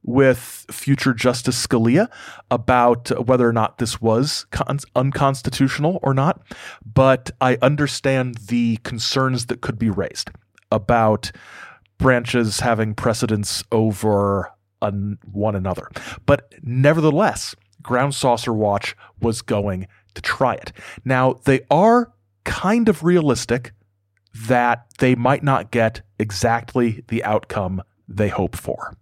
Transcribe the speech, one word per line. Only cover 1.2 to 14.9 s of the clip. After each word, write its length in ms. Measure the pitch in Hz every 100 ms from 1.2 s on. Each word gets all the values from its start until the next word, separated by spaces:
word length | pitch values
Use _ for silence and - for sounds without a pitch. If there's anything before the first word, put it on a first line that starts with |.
| 127 123 - 123
Scalia 440 | - 120 117 143 233 - - - _
about 560 | 120 - 123 123 120 120 120
whether 220 | 117 127 120
or 60 |
not 240 | 117 110 -
this 240 | 120 -
was 440 | 113 113 147 - -
con-, 280 | - - 143 - 127
unconstitutional 1000 | 135 - 139 135 - - 135 - 151 190
or 100 | 139
not, 280 | 135 147 - _ - - -
but 460 | 110 120 135 127 - -
I 180 | 131 123
understand 720 | 127 147 143 - 135 135 127
the 420 | 120 90 120 117 113
concerns 600 | - 113 - 135 131 127
that 160 | 120 120
could 180 | - 117
be 100 | 113
raised 400 | 95 90 - - - _ _ _
about 580 | 107 101 120 110 107 - - - - - - _ _
branches 600 | 131 123 117 123 113 -
having 360 | 120 110 110
precedence 680 | 107 123 113 117 107 101 - -
over 800 | 113 110 98 107 101 101 98 90 _ _ _
an-, 380 | 104